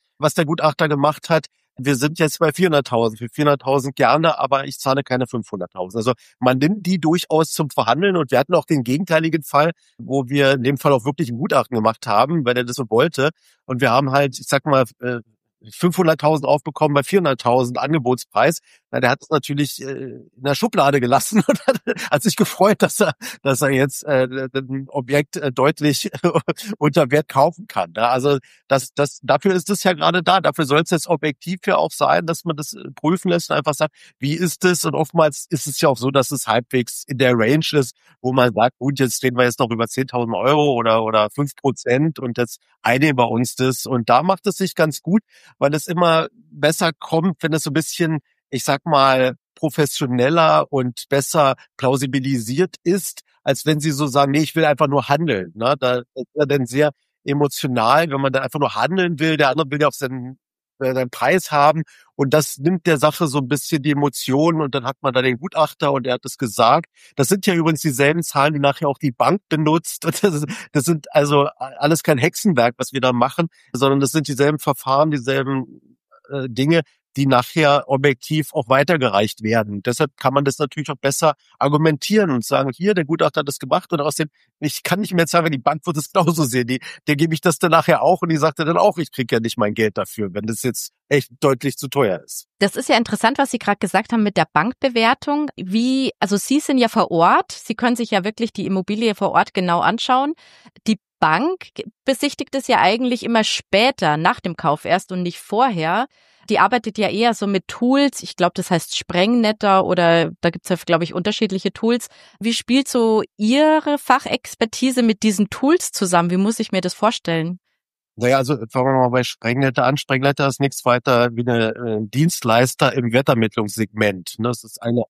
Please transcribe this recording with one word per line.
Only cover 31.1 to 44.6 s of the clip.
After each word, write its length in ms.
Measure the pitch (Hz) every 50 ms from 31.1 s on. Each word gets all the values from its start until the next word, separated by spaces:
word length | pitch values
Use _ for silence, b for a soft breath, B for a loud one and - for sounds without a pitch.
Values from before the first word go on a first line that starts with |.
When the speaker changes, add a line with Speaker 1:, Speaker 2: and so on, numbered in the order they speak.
| 170 135 151 156 139 _ - 165 190 185 -
Speaker 1:
ja 100 | 208 185
auch 140 | - - 160
sein, 340 | - - 139 139 151 175 175
dass 200 | 160 170 - -
man 120 | 170 156
das, 180 | 143 147 - -
äh, 160 | 131 - 147 135
prüfen 340 | - - 151 185 - - 185
lässt 220 | 175 175 - -
und 60 | 151
einfach 180 | 147 143 156 143
sagt, 200 | - 156 151 b b b b b b
wie 140 | 131 143 151
ist 300 | 165 185 165 - - -
es? 200 | 185 180 - -
Und 100 | 160 135
oftmals 520 | 143 160 - - 170 160 151 139 - - -
ist 160 | 175 143 -
es 140 | 147 131 -
ja 80 | 165 151
auch 100 | 131 -
so, 140 | 120 139
dass 180 | 131 139 123 -
es 160 | 143 123 -
halbwegs 560 | 117 110 120 123 - - 127 117 - - - -
in 140 | - 139 120
der 140 | 135 123 127
Range 320 | 117 110 113 143 156 156 -
ist, 240 | - 147 127 - - b b b b b
wo 100 | - 127
man 220 | 131 135 123 123 98
sagt, 240 | 101 117 127 - -
gut, 220 | 123 139 139 -
jetzt 240 | 131 120 - - -
reden 120 | 127 123
wir 80 | 123 127
jetzt 140 | 123 117 -
noch 120 | 131 110
über 180 | 117 110 117 110
zehntausend 480 | - 127 135 127 - 123 120 113 110
Euro 360 | 87 110 131 147 151 147 143 131
oder, 280 | 117 113 113 110 113
oder 280 | 110 110 110 107 107 107
fünf 260 | - - 147 139 -
Prozent 640 | - - 135 120 - - 123 120 135 156 165 147 -
und 180 | 135 120 113 123
jetzt 220 | 120 - - - _ _ _ _
einigen 380 | - 113 123 135 147 156 139 127
wir 100 | 120 117
uns 280 | 113 117 123 - -
das. 300 | - 127 131 127 - -
Und 220 | - 131 120 113 -
da 140 | 120 131
macht 240 | 156 185 190 180 -
es 100 | 202 175
sich 200 | -